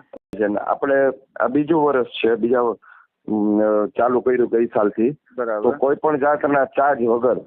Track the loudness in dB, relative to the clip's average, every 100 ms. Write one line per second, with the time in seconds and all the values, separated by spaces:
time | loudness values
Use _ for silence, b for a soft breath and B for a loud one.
0 | -12 -20 -14 -4 -4 -2 -4 -4 0 2
1 | 2 -2 _ -4 -2 0 0 2 2 0
2 | -2 -2 -2 0 0 0 0 -4 -10 -20
3 | _ _ -6 -2 0 2 2 2 0 0
4 | 0 0 0 0 2 0 0 0 0 0
5 | -2 -4 _ -10 -6 -2 -2 0 0 0
6 | -2 0 0 0 0 0 0 0 0 0
7 | 0 0 0 -2